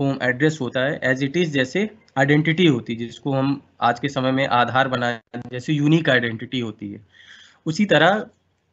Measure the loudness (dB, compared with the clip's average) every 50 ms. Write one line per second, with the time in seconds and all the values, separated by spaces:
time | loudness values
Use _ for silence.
0 | -2 -2 -2 -2 -2 -2 0 2 2 0 0 0 -6 -4 -2 -2 -2 -2 -2 -2
1 | 0 0 0 0 0 -2 0 0 -2 0 0 -2 -2 0 -2 -4 -4 -4 -6 -14
2 | _ _ -2 0 2 4 4 2 4 2 2 4 4 4 4 2 -2 -6 -6 -6
3 | -8 -10 -10 -8 -6 -4 -2 0 0 -2 -2 -6 -8 _ _ 0 0 0 0 0
4 | -4 -6 -4 -2 -2 0 0 0 0 0 2 2 2 2 2 0 0 0 0 -2
5 | -2 -4 -4 -6 _ _ -14 -12 -12 -10 -10 -8 -4 -2 0 2 4 4 4 4
6 | 4 4 2 2 2 -2 -6 -6 -10 -8 -6 -6 -4 -6 -8 -10 -12 -12 -12 -14
7 | -18 _ _ _ -20 -20 -20 -20 -20 -20 _ _ -8 -6 -2 0 2 4 4 4
8 | 6 4 4 2 -2 -8 _ _ _ _ _ _ _ _